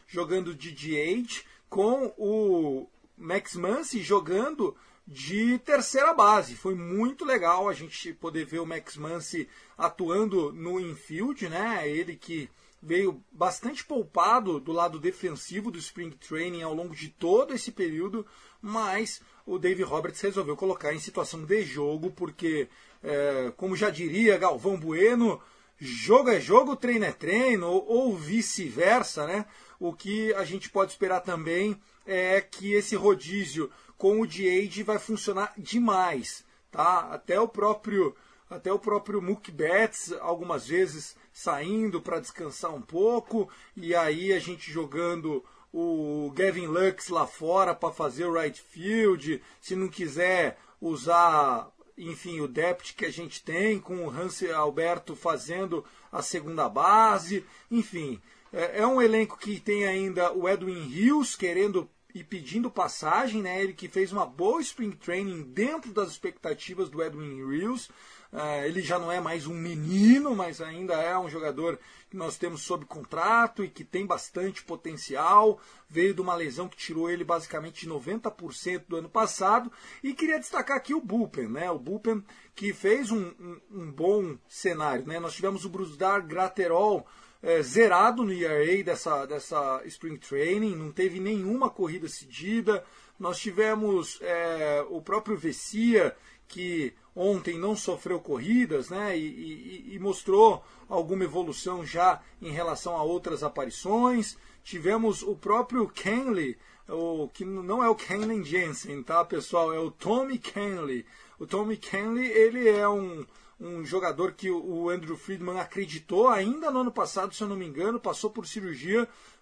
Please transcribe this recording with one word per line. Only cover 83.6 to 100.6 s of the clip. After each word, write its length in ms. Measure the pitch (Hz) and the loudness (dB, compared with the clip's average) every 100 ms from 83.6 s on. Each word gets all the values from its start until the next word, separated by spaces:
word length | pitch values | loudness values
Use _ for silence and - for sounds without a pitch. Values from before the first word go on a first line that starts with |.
| _ | _
um 200 | 202 160 | -12 -12
bom 440 | 135 170 208 180 131 _ | 0 2 2 0 -8 _
cenário, 580 | - 190 160 151 123 135 | -4 -4 0 0 -2 -4
né? 140 | 165 | -6
Nós 160 | 165 - | -6 -4
tivemos 280 | 190 196 | -4 -2
o 60 | 196 | -8
Brusdar 560 | 185 180 143 190 202 165 | -8 -10 -2 2 2 0
Graterol, 800 | 170 185 - 175 165 214 180 - - - _ | -2 -2 0 2 4 4 2 -2 -20 -20 _
é, 220 | 165 165 | 2 2
zerado 600 | 131 180 220 180 220 240 214 | 4 6 8 8 6 4 -2
no 80 | |
E 100 | 180 | 0
R 380 | 165 151 156 196 | 0 2 4 2
A 20 | |
dessa, 420 | 180 156 165 143 139 | 2 -2 0 -2 -2
dessa 560 | 147 - 156 135 131 - | -6 -4 -2 0 -2 -6
Spring 320 | - 165 151 | -12 -12 -12
Training, 580 | - 139 156 202 214 170 | -6 -2 2 2 0 -2
não 160 | 156 | -8
teve 300 | 165 185 180 | 0 0 0
nenhuma 480 | 190 214 185 247 254 | -2 -2 -2 0 0
corrida 380 | - 175 156 156 | 0 -4 -4 -8
cedida. 760 | - 139 123 175 226 202 196 - - - _ | -12 -16 -12 -4 0 2 0 -2 -20 -20 _
Nós 220 | 180 175 | -6 -6
tivemos, 800 | 214 180 220 214 214 190 160 - | -4 0 2 2 2 0 -2 -8
é, 640 | 180 170 170 160 151 147 143 | -2 -2 0 -2 0 0 -2
o 120 | 170 | -8
próprio 360 | - 208 208 196 | -2 -4 -2 -4
Vesia, 760 | 160 - - 208 233 220 147 - - - _ | -4 -6 -8 2 6 6 4 0 -18 -20 _
que 440 | 180 180 170 131 - _ 180 | -10 -6 -4 -4 -8 _ -2
ontem 420 | 190 196 170 165 | 0 0 -2 -4
não 200 | 196 208 | -4 -2
sofreu 420 | - 175 170 175 | -4 -6 -4 -6
corridas, 680 | - 131 156 240 220 147 123 | -4 -4 2 2 2 -2 -4
né, 280 | 185 208 175 | -6 -4 -4
e, 40 | |
e, 720 | 156 147 160 156 160 185 - 196 | -6 -10 -12 -12 -14 -16 -14 -6
e 40 | |
mostrou 640 | 196 190 - 196 220 - | -4 -4 2 8 8 8